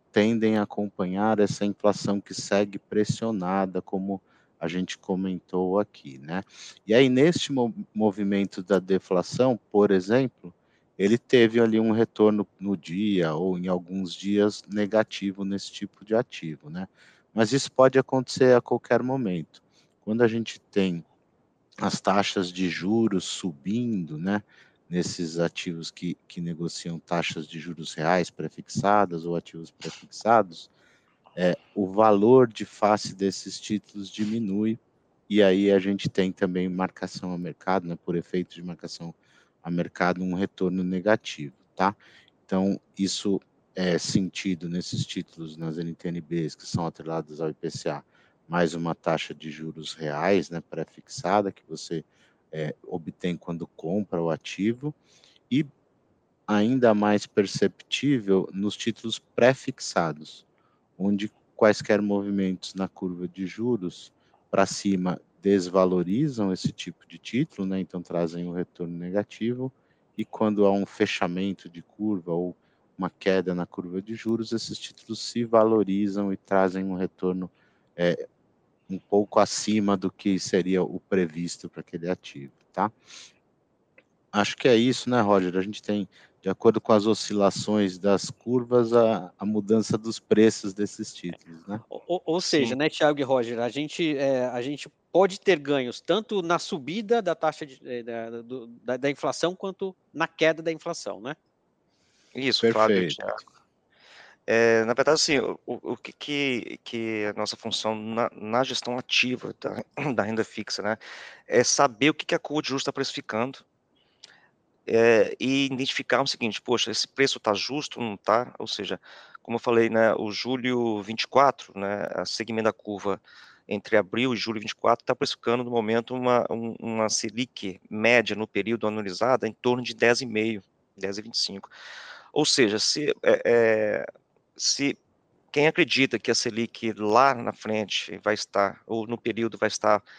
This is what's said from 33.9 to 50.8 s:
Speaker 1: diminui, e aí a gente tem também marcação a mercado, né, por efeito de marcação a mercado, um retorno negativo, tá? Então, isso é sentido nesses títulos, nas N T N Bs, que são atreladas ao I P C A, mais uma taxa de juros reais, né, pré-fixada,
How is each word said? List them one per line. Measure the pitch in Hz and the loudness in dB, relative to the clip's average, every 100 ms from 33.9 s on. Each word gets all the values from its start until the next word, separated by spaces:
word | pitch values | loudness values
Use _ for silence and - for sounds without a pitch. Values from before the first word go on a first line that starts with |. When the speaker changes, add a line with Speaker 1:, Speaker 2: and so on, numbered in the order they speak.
| 101 95 | -14 -12
Speaker 1:
diminui, | - 107 113 107 98 110 113 _ _ _ _ - | -6 -4 -4 -2 -2 -2 -2 _ _ _ _ 0
e | 104 | 4
aí | 98 95 101 | 6 6 6
a | 98 | 4
gente | 95 98 - | 4 -2 -2
tem | - 92 | 0 -2
também | - 95 90 92 | 0 -2 0 -2
marcação | 90 92 - 92 - 92 | -2 -4 -6 -10 -8 -8
a | 90 | -8
mercado, | 87 - - 95 87 | -8 -8 -2 0 -2
né, | 85 | -6
por | - | -4
efeito | 85 - 92 87 | -4 -2 -4 -4
de | - | -8
marcação | 90 85 87 - 85 - _ _ _ _ | -12 -12 -14 -14 -14 -16 _ _ _ _
a | 85 | -4
mercado, | 87 82 - 90 90 | -4 -4 -2 0 0
um | 92 | -2
retorno | 90 98 - 92 92 | -2 -4 -2 -2 0
negativo, | 90 92 98 110 - - 143 - _ | -2 -2 2 0 0 -12 -14 -16 _
tá? | - 95 - _ - _ _ | -2 0 0 _ -20 _ _
Então, | _ 95 95 - - - | _ 0 0 -2 -8 -4
isso | 95 - 104 95 - _ _ | -4 -2 -2 -2 -4 _ _
é | - 90 85 | -4 0 0
sentido | - 107 90 - 98 87 85 | 0 0 -2 -4 -4 -4 -4
nesses | 87 - - - | -6 -6 -6 -6
títulos, | 95 - - 80 78 | -8 -10 -12 -14 -10
nas | 82 80 | -8 -6
N | 85 | -8
T | 80 90 | -8 -8
N | 85 | -8
Bs, | 78 85 78 | -6 -6 -6
que | - - | -8 -6
são | - | -4
atreladas | 82 - 80 80 76 76 | -4 -6 -8 -8 -8 -8
ao | 80 | -8
I | |
P | - 82 | -6 -8
C | - - | -6 -6
A, | 73 - _ _ _ - | -8 -10 _ _ _ -6
mais | 85 85 | 0 0
uma | 82 82 | 0 -4
taxa | 80 - 80 - | -4 -2 -2 -4
de | 73 78 | -12 -14
juros | 76 80 78 76 | -12 -12 -12 -14
reais, | - 78 73 87 101 80 | -10 -8 -2 2 2 0
né, | 82 | -8
pré-fixada, | - 80 | -10 -10